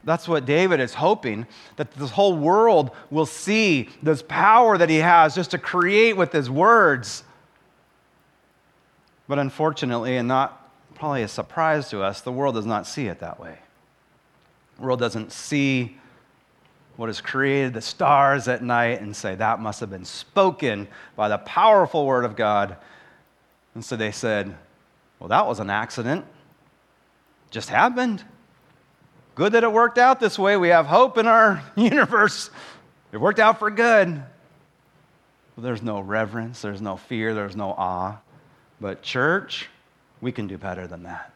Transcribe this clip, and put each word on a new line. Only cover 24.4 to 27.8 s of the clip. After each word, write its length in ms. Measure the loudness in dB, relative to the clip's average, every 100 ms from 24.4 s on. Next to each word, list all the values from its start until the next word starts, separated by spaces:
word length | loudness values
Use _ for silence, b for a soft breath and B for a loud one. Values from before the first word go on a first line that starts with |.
| -4 -12 _ _ _ _ _ _
"Well, 100 | -2
that 160 | 0 0
was 140 | -4
an 100 | -4
accident. 560 | -6 -6 -8 -4 -4 -6 _ _ _ _ _ _ _ _ _ _ _ _
Just 180 | -14 -4
happened. 540 | 0